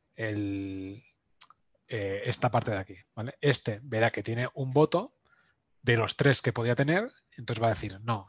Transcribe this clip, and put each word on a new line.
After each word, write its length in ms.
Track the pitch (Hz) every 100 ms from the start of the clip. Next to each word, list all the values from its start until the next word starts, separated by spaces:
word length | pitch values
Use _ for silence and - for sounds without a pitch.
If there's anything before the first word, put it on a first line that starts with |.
| _ -
el, 920 | 110 104 101 98 98 95 95 104 _ _ _ _ - _ _ _ _
eh, 360 | 113 98 101 123
esta 260 | 117 123
parte 200 | 120 117
de 60 | 98
aquí, 200 | 95 92 _ -
¿vale? 220 | 117 -
Este 400 | 147 127 - 104
verá 300 | 139 110 113
que 120 | -
tiene 260 | 107 117 127 -
un 180 | 131
voto 420 | 139 156 175 254 _ _ _ _ _ _ _
de 140 | 123 117
los 220 | 104 -
tres 240 | 139 131
que 100 | 127
podía 240 | 117 117 123
tener, 340 | 139 180 247 - _ -
entonces 260 | 120 110
va 40 | 113
a 80 | 104
decir, 260 | 104 98
"No, 260 | 117 110